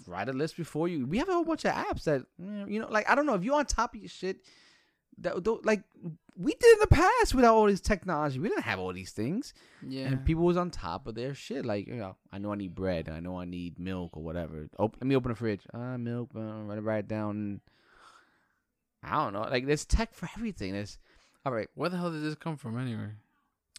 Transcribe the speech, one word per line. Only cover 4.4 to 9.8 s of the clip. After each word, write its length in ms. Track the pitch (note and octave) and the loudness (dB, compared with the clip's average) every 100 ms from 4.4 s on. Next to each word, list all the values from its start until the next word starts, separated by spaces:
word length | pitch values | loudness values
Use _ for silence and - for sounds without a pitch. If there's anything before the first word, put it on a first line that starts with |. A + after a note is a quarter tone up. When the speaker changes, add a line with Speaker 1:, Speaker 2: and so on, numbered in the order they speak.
| _ - - _ _ _ _ - | _ -20 -20 _ _ _ _ -8
Speaker 1:
that, 260 | E3+ - | -6 -2
tho-, 180 | E3+ A3+ | -2 0
like, 200 | F3 G#3+ - - E3+ D#3+ _ - | 2 0 -2 -14 -12 -12 _ -6
we 180 | G#3 | -4
did 200 | A#4 A#4 | 6 10
in 60 | G#4+ | 10
the 80 | G#4+ | 10
past 460 | - F#4 B4 G#4+ | 8 8 6 4
without 220 | C4 A#3 A3 | 6 8 8
all 100 | G#3+ | 6
this 160 | F#3+ | 4
technology. 580 | - G3+ F#3 D3+ D3+ C3 | 2 -2 0 0 0 0
We 100 | F3+ | -2
didn't 140 | G4 | -2
have 140 | A#2+ F#2+ | -2 -2
all 140 | F#2 | -2
these 180 | F#2 F#2 | -6 -8
things. 420 | - A2+ G3+ - - - - | -4 -2 -2 -6 -12 -20 -18